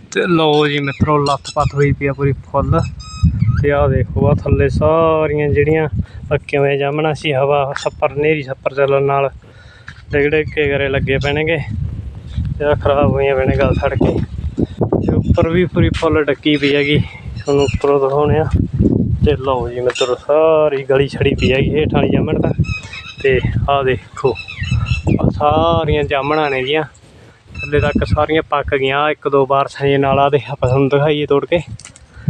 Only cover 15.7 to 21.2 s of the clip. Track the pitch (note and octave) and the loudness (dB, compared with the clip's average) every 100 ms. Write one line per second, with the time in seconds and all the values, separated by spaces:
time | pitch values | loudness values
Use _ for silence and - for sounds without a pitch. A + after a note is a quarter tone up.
15.7 | - E3 - E3 D#3 D3 C3 D#3 D3 C#3 | 2 0 2 0 2 0 0 0 2 2
16.7 | C#3+ C#3+ D3 - - - - - C#3+ C#3 | 2 2 0 0 -6 -14 -8 0 2 2
17.7 | - C#3+ C#3+ C3+ C#3+ D3 D3 D#3 - - | 0 2 2 2 2 2 2 2 0 0
18.7 | - - B2+ - - D3+ C#3 C3+ B2+ A#2+ | 0 2 2 0 0 0 0 0 -2 -2
19.7 | B2 B2 - B2+ B2 - D3 D#3+ D#3 D3+ | -4 -2 0 -2 -2 0 2 4 4 2
20.7 | C3+ C3+ C3+ C#3 - | 0 0 2 2 0